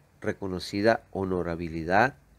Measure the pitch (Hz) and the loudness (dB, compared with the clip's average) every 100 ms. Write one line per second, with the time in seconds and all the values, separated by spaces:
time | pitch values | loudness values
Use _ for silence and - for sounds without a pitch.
0 | _ _ 107 95 98 90 - 101 107 113 | _ _ -6 -6 -6 -6 -6 0 2 2
1 | - - 95 92 87 82 85 82 80 95 | -2 -6 -2 -2 -2 -4 -6 -6 2 4
2 | 123 - _ | 4 0 _